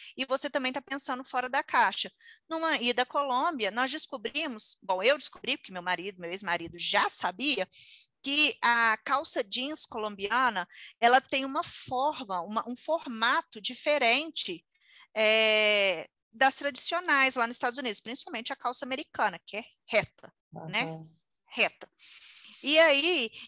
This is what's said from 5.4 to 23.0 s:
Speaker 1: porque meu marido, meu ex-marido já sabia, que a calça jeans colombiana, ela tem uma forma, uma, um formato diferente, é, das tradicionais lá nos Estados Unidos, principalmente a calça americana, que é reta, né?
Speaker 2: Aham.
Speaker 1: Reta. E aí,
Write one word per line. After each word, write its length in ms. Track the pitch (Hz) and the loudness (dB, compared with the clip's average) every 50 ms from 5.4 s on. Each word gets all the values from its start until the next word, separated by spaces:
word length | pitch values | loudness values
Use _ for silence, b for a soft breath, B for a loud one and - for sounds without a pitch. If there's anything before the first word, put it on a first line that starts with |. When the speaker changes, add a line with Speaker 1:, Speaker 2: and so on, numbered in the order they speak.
| - 247 277 - | -6 -4 -4 -4
Speaker 1:
porque 140 | - - | -6 -10
meu 100 | 185 180 | -10 -6
marido, 380 | 175 180 180 165 180 202 190 185 | -4 -2 -2 -2 -4 -8 -10 -10
meu 100 | 175 170 | -10 -8
ex-marido 460 | 180 196 208 185 175 170 170 165 165 170 | -8 -6 -4 -2 -2 -2 -4 -6 -8 -4
já 300 | 165 - 196 208 - 403 | 0 2 4 4 4 2
sabia, 580 | - - - 180 185 185 262 294 269 202 185 - B B B B B B B B B _ | 2 0 -2 -2 -2 -2 -2 -2 -2 -2 -4 -6 B B B B B B B B B _
que 320 | - 269 285 302 302 277 - - | -6 -2 2 2 2 2 2 2
a 360 | - 233 240 240 233 226 214 - | 2 4 4 4 4 2 2 0
calça 400 | - - 262 277 - - - 277 | -2 -2 -2 0 0 -2 -2 -2
jeans 440 | 233 196 - 240 262 294 311 - - | -2 -2 -4 -4 -4 -4 -4 -4 -4
colombiana, 840 | - - 220 214 214 208 190 196 202 226 262 262 240 208 185 175 - B B B B B B | -4 -4 -6 -6 -6 -6 -6 -4 0 0 2 2 2 0 -2 -6 -8 B B B B B B
ela 220 | 226 240 247 269 | 4 6 6 6
tem 200 | - - 294 269 269 | 4 2 -2 -2 -2
uma 180 | 269 277 311 | -2 -4 -4
forma, 800 | 339 - - - - - 262 247 269 302 294 - 254 190 185 175 | -4 -6 -8 -14 -10 -6 -4 -2 0 0 -2 -4 -6 -6 -6 -6
uma, 260 | 165 202 214 226 - 240 | -6 -4 -4 -4 -4 -6
um 80 | 247 | -8
formato 840 | - - - 311 330 - 285 226 220 226 247 277 330 - _ - 220 | -8 -4 -2 -2 -2 -4 -6 -4 -2 0 2 2 2 0 _ -8 -10
diferente, 1000 | 196 - 247 - - 302 294 285 247 226 240 277 320 330 - - - 208 170 - _ _ _ b b b b b b b b | -8 -8 -8 -4 -2 0 2 4 4 4 4 2 0 -2 -4 -6 -4 -4 -6 -10 _ _ _ b b b b b b b b
é, 880 | 214 220 214 220 220 220 220 214 214 214 208 208 202 196 196 175 160 - - _ _ _ _ | 2 4 4 6 4 4 4 4 4 4 4 4 4 2 2 0 -2 -6 -12 _ _ _ _
das 240 | - 220 269 269 - | 0 2 4 4 4
tradicionais 800 | - 285 285 262 - - - 339 339 359 320 294 269 269 262 247 | 2 -4 -4 -4 -2 -2 -2 -2 -2 0 2 4 4 4 4 2
lá 120 | 254 226 | 2 0
nos 100 | 233 247 | -2 -2
Estados 220 | - 254 247 233 277 | -2 -2 -2 -2 -2
Unidos, 200 | 254 233 202 - | -4 -4 -4 -4
principalmente 540 | - 220 254 - - - 294 226 247 - | -4 -6 -6 -8 -6 -6 -8 -8 -6 -6
a 40 | 269 | -6
calça 280 | - - 247 254 - 285 | -4 -4 -4 -4 -4 -4
americana, 560 | 247 262 277 311 _ - - 240 202 170 - _ | -4 -6 -6 -8 _ -2 0 0 0 0 -4 _
que 100 | - - | -10 -10
é 80 | 208 - - _ _ _ | -10 -10 -12 _ _ _
reta, 440 | - 233 208 160 - _ _ - - - _ _ _ - - - | 0 2 2 2 0 _ _ -20 -20 -20 _ _ _ -16 -14 -10
né? 240 | 156 175 220 247 160 | -4 -2 -2 -2 -2
Speaker 2:
Aham. 180 | 160 160 160 160 _ _ _ _ _ _ _ | -4 -10 -14 -18 _ _ _ _ _ _ _
Speaker 1:
Reta. 440 | - - 233 208 160 - - - - _ - B B B B B B B B B B B B | -6 0 0 0 0 0 -4 -20 -20 _ -20 B B B B B B B B B B B B
E 160 | - 269 302 320 | 0 4 6 8
aí, 520 | 330 311 277 277 | 8 8 8 6